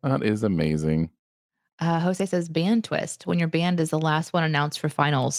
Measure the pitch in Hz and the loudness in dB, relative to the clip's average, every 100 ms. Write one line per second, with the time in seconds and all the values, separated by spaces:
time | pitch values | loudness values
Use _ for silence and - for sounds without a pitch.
0 | 143 131 110 107 107 87 78 78 78 78 | 0 0 2 0 0 2 2 2 0 0
1 | 80 _ _ _ _ _ _ _ 165 165 | -2 _ _ _ _ _ _ _ -2 0
2 | 175 185 196 180 170 160 175 233 214 151 | 0 -2 -2 -2 -2 -2 0 0 0 -6
3 | - - - 175 165 165 175 180 160 156 | -6 -10 -4 0 0 2 2 2 0 0
4 | 160 156 160 175 160 151 147 - 156 - | 2 0 0 0 0 0 -2 -2 -4 0
5 | 147 143 127 | 2 2 0